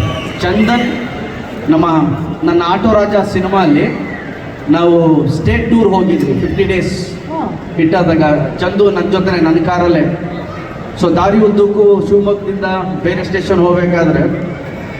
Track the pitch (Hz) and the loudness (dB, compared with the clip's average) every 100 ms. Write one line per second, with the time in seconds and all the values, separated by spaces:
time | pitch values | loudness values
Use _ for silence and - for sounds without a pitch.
0 | - - - - 175 202 220 240 247 247 | 0 -2 -8 -6 -2 0 2 2 0 -4
1 | - - - - - - - 160 170 160 | -8 -8 -10 -10 -12 -6 0 2 2 2
2 | 143 - - - 160 170 170 190 226 214 | 0 -2 -4 -4 0 0 0 0 2 2
3 | 202 208 190 185 185 196 170 143 - - | 2 0 0 -2 0 2 4 2 2 -4
4 | - - - - - - - 165 170 170 | -8 -10 -10 -12 -12 -8 0 2 4 4
5 | 160 151 - - - 233 226 233 202 190 | 4 2 2 0 0 0 0 2 2 2
6 | 180 165 - - 170 175 185 185 160 - | 2 0 0 0 -2 0 0 0 -2 -4
7 | - - - 311 240 165 - - 160 185 | -8 -10 -8 -6 -6 -8 -8 0 2 2
8 | 165 160 151 147 147 - 180 202 202 180 | 2 2 2 2 -2 -4 -2 2 2 2
9 | 175 180 185 180 160 160 160 175 175 165 | 0 0 0 2 2 2 2 0 2 2
10 | - - - - - - - - - - | 2 -2 -6 -8 -10 -10 -10 -12 -10 -2
11 | 262 175 190 214 214 208 202 208 202 196 | 0 2 2 4 4 4 2 4 4 4
12 | - 202 202 202 196 196 190 185 185 165 | 4 2 2 -2 -2 -4 -2 -4 -4 -4
13 | 170 185 180 185 185 185 175 180 175 175 | -2 -2 -4 -4 0 2 4 2 2 2
14 | 156 143 - - - - - - - - | 2 2 0 -2 -6 -8 -10 -10 -10 -8